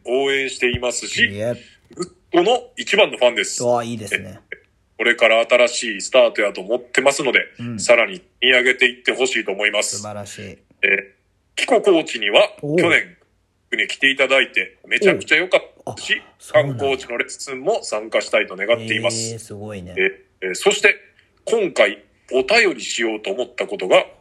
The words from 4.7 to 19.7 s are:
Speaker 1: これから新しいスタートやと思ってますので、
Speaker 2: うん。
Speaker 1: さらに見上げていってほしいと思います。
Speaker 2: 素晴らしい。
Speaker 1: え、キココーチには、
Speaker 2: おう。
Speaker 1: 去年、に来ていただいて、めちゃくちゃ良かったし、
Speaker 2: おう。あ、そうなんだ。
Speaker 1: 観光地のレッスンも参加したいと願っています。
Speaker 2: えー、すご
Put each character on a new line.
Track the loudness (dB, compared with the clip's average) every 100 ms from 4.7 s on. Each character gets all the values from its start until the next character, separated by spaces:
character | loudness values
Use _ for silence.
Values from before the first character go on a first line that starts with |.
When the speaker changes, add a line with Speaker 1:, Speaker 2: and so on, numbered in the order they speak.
| _ _ -4
Speaker 1:
こ | -2
れ | 2
か | 4
ら | 4 4
新 | 4 4
し | 0 -6 -8
い |
ス | 0
タ | 4
ー | 4
ト | 4
や | -4
と | -4
思 | -4 -6
っ |
て | -4 0
ま | 2
す | 2
の | 2
で、 | 0 0 -8
Speaker 2:
う |
ん。 | -10 -2
Speaker 1:
さ | 4 4
ら | 4
に | -4 -16 _
見 | 2
上 | 4
げ | 4 2
て | 2
い | 0
っ |
て | -4
ほ | 0 0
し | -2
い | -4
と |
思 | -2 -2
い |
ま | 0
す。 | -2 -6
Speaker 2:
素 |
晴 | -10
ら | -12 -12
し | -14
い。 | -16 -18 _ _
Speaker 1:
え、 | 0 0 -2 _ _ _ _ -8
キ | 0
コ | 2
コ | 4
ー | 2
チ | 2 -6
に | 2
は、 | 4 4 0
Speaker 2:
お | -4 0
う。 |
Speaker 1:
去 | 2
年、 | 2 0 -10 _ _ _ _ _
に | -6 -4
来 | 0
て | 2
い | 2
た | 2
だ | 2
い | 2
て、 | -2 -6 _ -4
め | 0
ち | 2
ゃ | 2
く | 0
ち |
ゃ | 0
良 | 2
か | 0
っ | -2 _ -14 -10
た |
し、 | -6
Speaker 2:
お | -6
う。 |
あ、 | -6 _
そ | -2 2
う |
な | 2
ん | 0
だ。 |
Speaker 1:
観 | -2
光 | -2
地 | -4
の | -8
レ | -8
ッ |
ス | -10 -12
ン | -6
も | -2 -2
参 | -2 -6 -2
加 | -4
し | 0
た | 0
い | 0
と | -4
願 | 0
っ | 0 0
て | -2
い |
ま | -2
す。 | -2 -6
Speaker 2:
え | -10
ー、 |
す | -12
ご | -14 -12